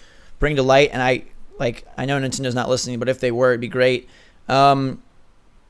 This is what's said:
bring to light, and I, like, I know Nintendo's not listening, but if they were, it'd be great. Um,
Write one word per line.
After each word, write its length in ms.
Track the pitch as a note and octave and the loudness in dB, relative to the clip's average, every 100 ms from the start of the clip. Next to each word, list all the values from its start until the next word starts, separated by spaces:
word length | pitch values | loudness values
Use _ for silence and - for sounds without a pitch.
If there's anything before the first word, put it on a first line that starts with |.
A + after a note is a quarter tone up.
| - - - - | -20 -20 -18 -4
bring 160 | D3 C#3+ | -2 0
to 80 | |
light, 260 | C3 C3+ D3 | 4 6 4
and 80 | B2+ | 2
I, 200 | B2+ B2+ - - - - | 0 -2 -4 -16 -14 -6
like, 260 | B2 A#2 - - | -6 -6 -12 -10
I 80 | C3 | -4
know 140 | C#3 | -4
Nintendo's 360 | C3 A#2+ C3 B2 | -4 -6 -4 -4
not 120 | A#2+ | -2
listening, 280 | B2 B2+ A#2+ | -2 -4 -6
but 100 | A#2+ | -4
if 100 | B2+ | -2
they 100 | B2+ | -2
were, 200 | A#2+ B2+ | 2 2
it'd 100 | A#2+ | 0
be 60 | A#2 | -2
great. 420 | B2+ B2+ B2+ - - - _ - | 0 2 0 -4 -20 -20 _ -2
Um, 540 | C3+ C#3 C#3 C3+ - - _ - _ _ _ | 4 4 4 0 -6 -14 _ -20 _ _ _